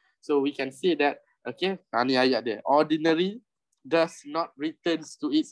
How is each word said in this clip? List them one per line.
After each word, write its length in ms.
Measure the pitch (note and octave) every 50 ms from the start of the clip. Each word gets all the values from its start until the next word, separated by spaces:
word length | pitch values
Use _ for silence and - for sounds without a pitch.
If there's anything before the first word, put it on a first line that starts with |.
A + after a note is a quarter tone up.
| _ _ _ _ -
So, 160 | - D3 C#3+
we 160 | C3+ C#3+ C#3
can 160 | - C#3 C3+
say 240 | C3+ - - F3+ E3 C#3+ D3
that, 160 | C#3+ C3+ - _ _ _ _ -
okey, 400 | B2 A#2+ - F3 F#3+ F#3+ F3+ _ _
ha, 160 | - A2+ B2
ni 80 | C3 C3
ayat 320 | B2+ B2+ C3 B2+ A2+ A2+
dia. 160 | A#2+ G#2 - -
Ordinary 800 | - C3+ D3 D#3 D3+ D#3 D#3 D#3 E3 D#3+ D#3+ F3+ F#3+ G#3 B3 - _ _ _ _ _ _ _ -
does 400 | C3 D#3+ E3 E3 E3 - - - C#3+
not 240 | D3 D#3+ E3 - _
returns 640 | C3+ D3 D#3+ D#3 _ - F3 E3 D#3 D#3 - - -
to 160 | - D3+ C#3
its 160 | D#3 D3+ -